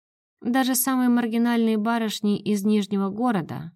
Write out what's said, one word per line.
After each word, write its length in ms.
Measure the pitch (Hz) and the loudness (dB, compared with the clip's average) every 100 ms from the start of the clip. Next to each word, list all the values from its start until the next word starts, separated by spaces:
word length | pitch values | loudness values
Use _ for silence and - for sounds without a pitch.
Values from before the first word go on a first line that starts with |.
| _ _ _ _ | _ _ _ _
Даже 340 | - 254 254 | -2 0 2
самые 340 | 254 269 254 247 | 0 0 2 2
маргинальные 720 | 240 240 233 233 233 226 220 | 2 2 0 2 2 2 2
барышни 600 | 214 233 220 - 208 202 | 0 -2 -2 -2 0 0
из 260 | - 208 | 0 0
Нижнего 460 | 202 214 196 196 196 | 2 0 0 -2 -2
города 640 | 202 247 208 - 131 160 | -2 0 0 -4 -8 -14